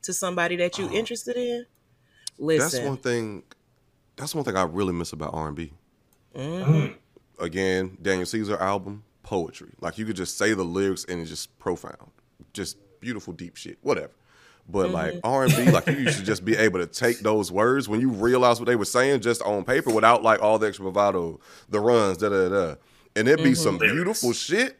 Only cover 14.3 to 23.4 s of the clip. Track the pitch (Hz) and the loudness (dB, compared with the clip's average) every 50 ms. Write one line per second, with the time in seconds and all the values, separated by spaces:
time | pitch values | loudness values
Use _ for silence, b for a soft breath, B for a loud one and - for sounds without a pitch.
14.3 | b b b b b b b - 82 98 92 87 90 82 80 80 78 87 - 113 | b b b b b b b -6 -2 0 0 0 0 -2 -2 -2 -4 -4 -4 -2
15.3 | 127 139 135 127 147 139 120 - 156 - - - 151 139 131 120 147 - 95 98 | 0 2 4 4 4 4 6 4 4 4 4 0 -2 0 0 0 -2 -2 -2 -4
16.3 | 110 92 92 95 113 104 110 110 87 92 87 82 - - 123 120 120 120 101 107 | -4 -2 0 -2 2 4 4 4 4 2 -4 -4 -6 -2 0 0 0 0 0 0
17.3 | 107 110 101 87 87 95 107 120 131 139 131 101 104 110 127 135 120 98 104 120 | 0 2 0 -2 0 2 2 2 2 0 0 -2 -2 0 0 0 0 2 2 4
18.3 | 123 127 127 123 120 113 120 120 123 117 101 - - 123 127 135 143 131 95 117 | 4 6 6 4 4 4 2 0 2 2 0 0 2 2 2 4 2 2 2 0
19.3 | 117 113 - 101 104 101 92 113 127 139 - - 113 110 107 113 120 113 - 113 | 0 0 0 -2 -2 -2 -2 0 -2 0 0 2 2 6 8 8 6 8 6 4
20.3 | 110 95 98 107 110 110 107 107 98 - 95 95 92 101 101 101 95 92 85 85 | 4 6 4 4 4 4 2 -2 -4 -4 -8 -2 2 2 2 4 2 0 -2 -4
21.3 | 80 - B B B B B B 104 104 104 120 120 117 107 98 95 82 101 104 | -8 -12 B B B B B B -4 0 2 4 4 4 4 2 0 0 0 0
22.3 | 101 95 92 90 95 101 92 82 73 - b b b b b b b 104 110 123 | 2 2 2 2 2 0 0 0 -4 -10 b b b b b b b 0 4 4
23.3 | 147 156 | 4 4